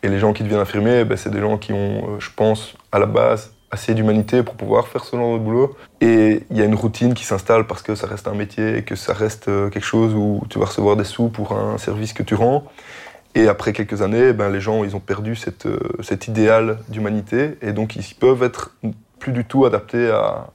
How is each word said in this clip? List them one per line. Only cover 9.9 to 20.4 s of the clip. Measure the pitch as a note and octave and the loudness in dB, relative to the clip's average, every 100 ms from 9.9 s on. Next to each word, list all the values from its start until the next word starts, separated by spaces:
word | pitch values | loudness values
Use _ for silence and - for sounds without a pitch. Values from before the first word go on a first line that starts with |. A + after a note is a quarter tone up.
| A2+ A2+ | 2 2
où | G#2+ G#2 G2+ - | 2 0 -2 -4
tu | G#2 | -2
vas | G2+ | -2
recevoir | - G#2 G#2+ | 2 2 2
des | |
sous | G2 - A#2 | 0 -2 -2
pour | A2+ G2+ | -2 -6
un | G#2 G#2+ G#2+ | -4 -4 -4
service | - G#2 G#2+ | -4 -6 -6
que | - | -6
tu | - G2+ | -2 2
rends. | A#2 C#3+ C#3+ - - - - - _ | 2 2 -2 -20 -20 -20 -20 -20 _
Et | - - | 4 4
après | G2 - | 4 -2
quelques | G#2 G#2 G2+ | -4 -4 -2
années, | G2 A2+ B2+ | 0 4 4
ben, | A2+ G2+ | 4 0
les | G2 | -2
gens, | G2 A2 G2+ | -2 -2 -2
ils | G2 | -6
ont | |
perdu | - G2 G#2+ A#2 | -6 -6 -4 -6
cette, | - - G#2 | -8 -8 -6
euh, | G#2 - - | -6 -6 -8
cet | A2+ G2+ - | -6 -6 -4
idéal | A2 G#2+ A2+ A2+ A2 - | 2 4 6 4 -2 -6
d'humanité | A2 G#2+ G#2+ G2+ A#2 D3 D3 | -6 -2 -4 -2 -2 -2 -4
et | G#2+ | -6
donc | G#2 A2 - | -4 -4 -6
ils | A2 - | -12 2
peuvent | B2 C3 | 2 4
être | B2 - - _ A2+ - _ _ | 0 -2 -14 _ -10 -10 _ _
plus | - | -6
du | B2 | -4
tout | A2+ C3+ C3 | -2 4 4
adaptés | G#2+ - A#2+ A#2 | 2 -2 -2 2
à | G#2+ G#2 - | 2 0 -4